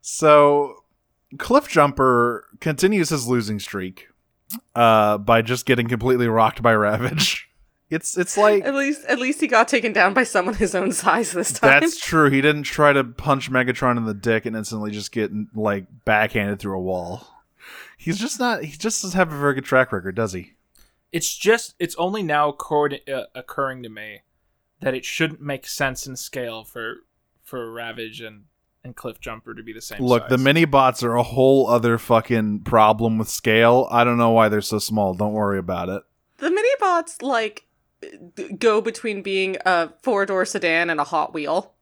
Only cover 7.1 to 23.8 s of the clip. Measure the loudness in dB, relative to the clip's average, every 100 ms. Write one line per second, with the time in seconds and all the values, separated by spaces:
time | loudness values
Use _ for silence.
7.1 | -2 -2 -4 -12 _ _ _ _ -8 -6
8.1 | -4 -4 2 4 4 0 -2 -2 -4 -4
9.1 | -2 -2 -2 0 2 2 0 0 2 2
10.1 | 2 0 0 -2 -2 -2 -2 -2 -2 0
11.1 | 0 0 -4 -6 0 4 6 4 -2 -2
12.1 | 4 4 4 2 2 -4 2 4 4 0
13.1 | -6 -2 -2 0 -2 0 0 0 0 -2
14.1 | -4 0 0 -2 -8 -8 -8 -8 -8 -8
15.1 | -4 -4 -4 -8 -4 -2 -2 -6 -10 0
16.1 | 2 2 0 -4 -4 -6 -6 -4 -6 -6
17.1 | -12 -14 _ _ _ -20 -20 -20 _ -6
18.1 | -6 -6 -4 -4 -4 -8 -8 -6 -6 -4
19.1 | -2 0 0 -2 -2 0 2 2 -2 -6
20.1 | -4 -4 -4 -12 _ _ _ _ _ _
21.1 | -6 -6 -4 0 0 -2 _ -8 -4 -6
22.1 | -4 -2 0 0 -4 -4 0 0 -4 -8
23.1 | -10 -8 -16 -14 -8 -6 -8